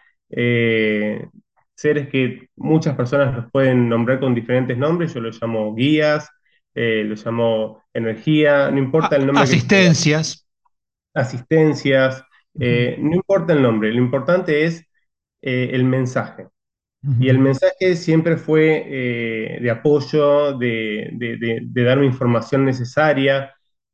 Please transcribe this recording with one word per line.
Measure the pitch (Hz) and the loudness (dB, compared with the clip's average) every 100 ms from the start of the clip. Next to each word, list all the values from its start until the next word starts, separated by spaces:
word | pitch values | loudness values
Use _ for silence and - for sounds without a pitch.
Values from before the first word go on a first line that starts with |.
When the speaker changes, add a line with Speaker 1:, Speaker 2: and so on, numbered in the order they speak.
| _ _ - | _ _ -12
Speaker 1:
Eh, | 127 120 120 117 113 107 104 107 110 - - _ _ _ | -4 0 0 0 0 0 -2 -4 -6 -12 -20 _ _ _
seres | _ 151 147 131 | _ -2 -2 -2
que | 135 127 - - - | -2 -2 -4 -16 -8
muchas | 143 160 160 127 | 0 0 0 -2
personas | 120 143 135 | -2 0 0
los | 117 - | -2 -4
pueden | 135 135 127 120 | 0 2 2 2
nombrar | 117 117 131 | 0 0 0
con | 135 | 0
diferentes | 117 117 127 127 120 | -2 0 -2 -2 -2
nombres, | 147 170 160 | -2 -2 -4
yo | 123 | -6
los | 113 110 | -10 -8
llamo | 117 113 107 | -6 -4 -4
guías, | 110 139 151 151 151 - _ _ _ _ | -2 0 2 0 -2 -6 _ _ _ _
eh, | 123 117 110 | -6 -2 -2
los | 107 107 | -4 -6
llamo | 117 117 117 110 107 - _ | -6 -2 0 0 -4 -10 _
energía, | 120 113 110 156 151 147 143 139 | -6 -6 -4 0 2 4 4 2
no | 139 | 0
importa | 131 160 156 143 | 0 0 2 2
el | |
Speaker 2:
A-, | 135 | 2
Speaker 1:
nombre | 175 135 | 2 4
que | |
Speaker 2:
asistencias. | - - 202 180 156 147 151 160 - _ _ _ _ _ _ _ | 2 4 4 4 4 2 0 -2 -10 _ _ _ _ _ _ _
Speaker 1:
asistencias, | 156 123 123 - 160 156 139 139 135 131 131 _ _ _ - | -6 -4 -6 0 2 4 2 2 2 2 -2 _ _ _ -4
eh, | 123 120 120 113 | 0 0 0 -2
Speaker 2:
Ujú. | 151 | -2
Speaker 1:
no | 180 | 0
importa | - 196 165 | 0 0 2
el | 151 | 2
nombre, | 123 110 107 | 2 2 0
lo | 120 | 0
importante | 123 135 127 185 175 147 | 0 0 0 0 0 0
es, | 165 165 _ _ _ _ _ _ | 0 -4 _ _ _ _ _ _
eh, | 135 127 123 | -4 -2 -2
el | 127 | 0
mensaje. | 127 131 123 127 - - 92 _ _ _ _ _ 139 120 | 0 0 -2 -4 -6 -12 -20 _ _ _ _ _ -4 0
Y | 127 | 2
el | 131 | 4
Speaker 2:
Ujú. | 135 | 4
Speaker 1:
mensaje | 135 185 - 185 170 | 2 0 0 0 0
siempre | 165 160 165 160 | 0 0 2 -2
fue, | - 156 156 156 - 135 123 117 117 113 110 - | 0 2 4 2 -4 -6 -4 -4 -4 -6 -8 -4
eh, | |
de | 120 | -4
apoyo, | 113 151 147 127 156 147 143 147 131 | 0 2 0 0 0 2 2 0 -2
de, | 123 113 110 107 - | -4 -4 -6 -6 -8
de, | 120 120 113 | -10 -8 -6
de, | 117 113 | -6 -6
de | 120 120 | -6 0
darme | 123 135 139 | 2 2 2
información | 127 123 117 - 135 135 | 0 0 0 0 0 0
necesaria. | 127 120 147 151 139 135 139 139 _ _ _ _ | -2 -4 0 2 2 0 0 -4 _ _ _ _